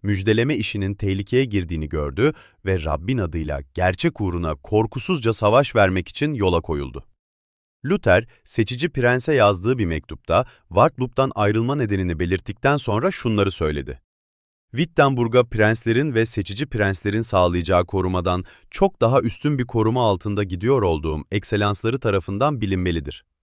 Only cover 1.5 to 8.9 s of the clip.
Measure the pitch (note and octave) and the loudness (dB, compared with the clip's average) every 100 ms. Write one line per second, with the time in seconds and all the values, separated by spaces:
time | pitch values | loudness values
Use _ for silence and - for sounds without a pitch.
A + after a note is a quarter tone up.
1.5 | G2+ E2+ E2 D2+ D#2 D2 C#2 - - - | -2 -2 -4 -4 -4 -4 0 0 0 -18
2.5 | _ F#2+ F#2 D#2 C#2+ F#2 C3 F2 E2 D2 | _ -2 -2 -2 -6 -4 -4 -2 -4 -6
3.5 | C#2+ C2+ - F2+ F#2 E3+ - G2 E2+ E2 | -6 -8 -2 -2 0 -2 -2 -4 -2 -4
4.5 | D2+ - G#2+ A2 - - F3 A2+ A2 G#2 | -6 0 0 0 -4 -4 0 0 2 4
5.5 | A#2 C#3 A2+ G2 F#2 F2 - D3+ C#3 F#2+ | 4 4 2 4 2 -4 -4 -4 0 2
6.5 | E2+ D#2+ D2+ C#2 C2 - _ _ _ _ | 0 -2 -6 -6 -12 -16 _ _ _ _
7.5 | _ _ _ C3+ G3 - F#2 A#2 _ - | _ _ _ -4 0 4 4 2 _ -8
8.5 | - G#2+ B2 E3 | -2 -2 -2 -4